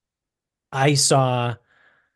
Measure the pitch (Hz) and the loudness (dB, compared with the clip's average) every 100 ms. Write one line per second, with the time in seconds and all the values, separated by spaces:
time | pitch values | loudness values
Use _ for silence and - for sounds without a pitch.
0 | _ _ _ _ _ _ _ 135 139 139 | _ _ _ _ _ _ _ -2 0 0
1 | - 139 131 123 120 117 _ _ _ _ | 2 2 2 -2 -4 -8 _ _ _ _
2 | _ | _